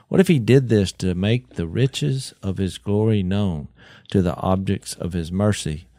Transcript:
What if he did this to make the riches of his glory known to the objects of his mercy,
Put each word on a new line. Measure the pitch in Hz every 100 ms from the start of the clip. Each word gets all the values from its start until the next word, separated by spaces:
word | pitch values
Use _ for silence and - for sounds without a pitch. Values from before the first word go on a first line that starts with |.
| _
What | -
if | 190
he | 160
did | 107 131 123
this | 107 95
to | - 95
make | 87 98 120 -
the | - 85
riches | 90 131 - 147 135 - -
of | 98 92
his | 95 -
glory | - 101 110 107
known | 90 101 101 80 69 - - - -
to | 101
the | 90 -
objects | - 95 95 101 -
of | - 87
his | 90 82
mercy, | 92 104 101 80 76 -